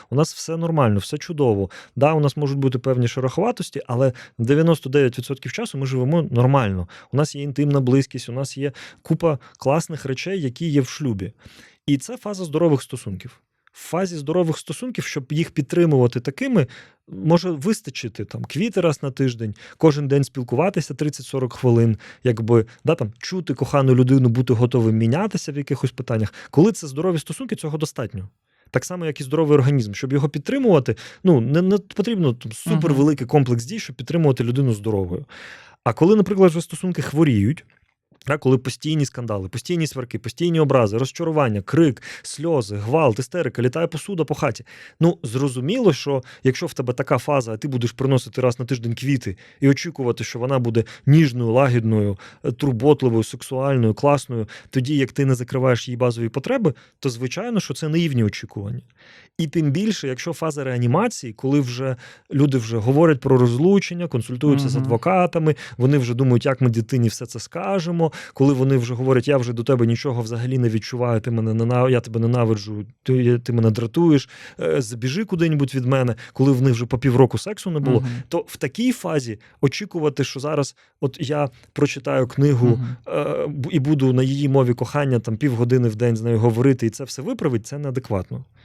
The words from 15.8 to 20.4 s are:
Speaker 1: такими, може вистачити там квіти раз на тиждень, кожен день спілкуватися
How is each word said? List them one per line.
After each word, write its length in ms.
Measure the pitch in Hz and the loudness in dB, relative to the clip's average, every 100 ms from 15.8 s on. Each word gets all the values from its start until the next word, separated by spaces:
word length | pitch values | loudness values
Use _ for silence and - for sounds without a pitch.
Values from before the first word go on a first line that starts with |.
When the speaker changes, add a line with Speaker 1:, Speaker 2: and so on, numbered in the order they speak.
| 170 135 120 123 | 4 4 2 0
Speaker 1:
такими, 480 | 139 - 269 208 123 - - _ - | -6 -6 0 0 0 -4 -20 _ -18
може 440 | 95 156 170 185 | -4 2 2 2
вистачити 720 | 147 180 220 120 - 110 - 104 | -4 -2 -4 -6 -10 -10 -10 -10
там 180 | 113 | -10
квіти 380 | - 143 220 196 | -8 -4 -2 0
раз 220 | 170 139 | 0 0
на 80 | 139 | -4
тиждень, 440 | 127 131 113 110 - - - | -2 -2 -2 -8 -10 -18 2
кожен 300 | 160 143 139 | 4 4 2
день 160 | 143 | 2
спілкуватися 680 | 135 135 | 0 -4